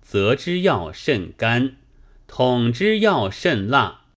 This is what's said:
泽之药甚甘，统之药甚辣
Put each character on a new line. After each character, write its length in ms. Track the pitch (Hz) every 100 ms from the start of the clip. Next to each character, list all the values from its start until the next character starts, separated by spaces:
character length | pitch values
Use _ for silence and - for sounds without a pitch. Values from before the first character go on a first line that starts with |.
泽 340 | - 101 98 139
之 260 | - 175
药 300 | 185 123 82
甚 400 | - - 127 87 -
甘， 400 | 113 120 269 - _ _ - - _
统 460 | - 127 123 117
之 260 | 120 202 220
药 300 | 214 170 98
甚 400 | - 180 131 98
辣 380 | 135 101 - _